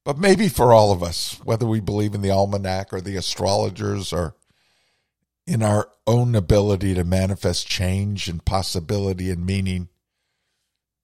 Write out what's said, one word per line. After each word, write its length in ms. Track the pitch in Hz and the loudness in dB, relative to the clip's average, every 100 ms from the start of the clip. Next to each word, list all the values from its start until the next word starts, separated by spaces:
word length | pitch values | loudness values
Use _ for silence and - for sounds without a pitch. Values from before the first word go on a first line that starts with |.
But 160 | - 143 | -6 0
maybe 300 | 196 185 208 | 4 4 4
for 220 | - 123 | 4 6
all 200 | 113 104 | 8 6
of 100 | 92 | 2
us, 380 | 87 82 - - | -2 -6 -8 -8
whether 220 | - 113 117 | -4 -2 0
we 140 | 110 | -2
believe 340 | 98 104 104 | -2 -2 -2
in 80 | 104 | -2
the 100 | 98 | 0
almanac 640 | 98 101 101 95 95 98 | 2 2 -2 -4 -4 -6
or 80 | 98 | -8
the 140 | 90 95 | -8 -8
astrologers 1000 | 87 - 95 104 107 95 104 101 92 | -6 -4 0 0 0 -4 -4 -4 -4
or 220 | 87 82 - _ _ _ _ _ _ _ _ _ _ - | -4 -4 -8 _ _ _ _ _ _ _ _ _ _ -4
in 180 | 123 | 0
our 260 | 107 104 - _ - | 2 2 0 _ 0
own 280 | 120 123 113 | 2 2 0
ability 580 | 85 104 104 98 98 90 | 2 2 2 0 0 0
to 80 | |
manifest 640 | 87 95 95 95 95 87 - | 0 0 0 -2 -2 -4 -4
change 600 | - 92 95 101 101 87 | -4 -2 0 -2 -4 -6
and 180 | 85 - | -6 -2
possibility 840 | 95 95 92 78 104 98 92 92 | -2 -2 -4 -2 -2 -2 -2 -4
and 160 | 87 90 | -4 -2
meaning, 440 | 98 95 90 87 _ _ _ _ _ _ _ _ _ _ _ | -2 -2 -4 -6 _ _ _ _ _ _ _ _ _ _ _